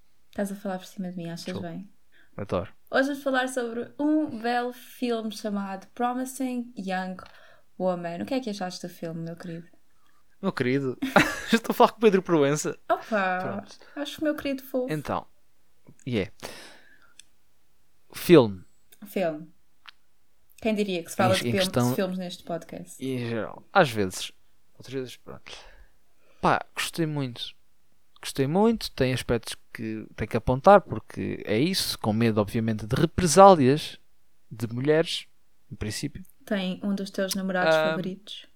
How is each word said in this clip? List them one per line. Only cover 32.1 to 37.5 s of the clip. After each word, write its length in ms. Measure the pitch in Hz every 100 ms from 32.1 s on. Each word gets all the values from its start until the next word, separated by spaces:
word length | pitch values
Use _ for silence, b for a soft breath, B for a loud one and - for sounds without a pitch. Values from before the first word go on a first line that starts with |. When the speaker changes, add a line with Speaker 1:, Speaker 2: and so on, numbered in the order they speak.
Speaker 2:
medo, 260 | 107 117 107
obviamente, 460 | 101 117 110 107 107
de 100 | 127
represálias 1000 | 160 - 180 175 196 175 127 147 - - - - - - -
de 180 | 107 117
mulheres, 520 | 117 139 156 165 - - - - - -
em 60 | -
princípio. 480 | 107 - - - 185 - -
Speaker 1:
Tem 340 | 202 185 180
um 120 | 202 196
dos 140 | 196
teus 240 | - 190 196
namorados 400 | 190